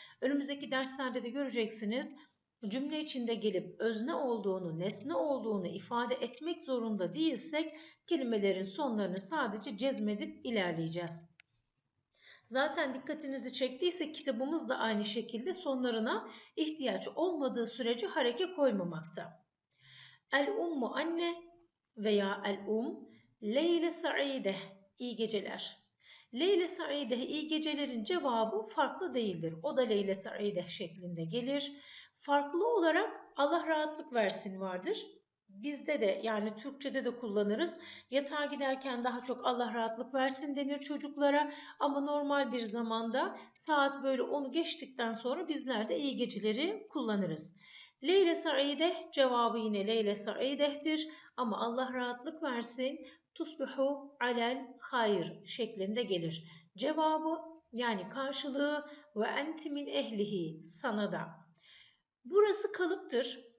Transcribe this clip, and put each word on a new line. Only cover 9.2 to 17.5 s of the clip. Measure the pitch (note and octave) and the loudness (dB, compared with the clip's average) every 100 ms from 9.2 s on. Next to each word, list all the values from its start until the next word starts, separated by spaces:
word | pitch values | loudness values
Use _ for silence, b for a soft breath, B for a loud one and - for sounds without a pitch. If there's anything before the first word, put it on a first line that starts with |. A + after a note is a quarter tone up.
| - D#4+ A#3+ G#3+ C#4+ G3+ | -2 0 0 -2 -6 -2
cezmedip | C4+ G#3+ G#3 G#3 D#4 - C4 | 0 2 0 0 -4 -6 -2
ilerleyeceğiz. | A3 F3+ E3 E3 E3+ E3+ - - _ - _ _ _ _ _ _ B B B _ | 0 0 0 -2 -2 -4 -6 -8 _ -20 _ _ _ _ _ _ B B B _
Zaten | A#3+ D4 E4+ C#4+ | 2 2 2 0
dikkatinizi | C4 - D4 C4+ C4+ B3 | -2 -6 -6 -4 -4 -4
çektiyse | - C4 C4 F4+ - D#4 | 0 0 2 0 0 -4
kitabımız | - C#4 A3+ C4+ D#4+ A#3 | -4 -2 0 0 0 0
da | B3 | 0
aynı | A3+ G#3 G#3 | 2 2 2
şekilde | A#3+ - A3+ D#4 | -2 -2 -4 -4
sonlarına | E4+ C#4+ C4 B3+ A3+ A3+ G4+ B B B - | -2 -2 0 2 2 2 0 B B B -2
ihtiyaç | D#4 D#4 B3+ G3 - | -2 0 0 0 -2
olmadığı | - F4+ D#4+ C4 | 0 0 2 0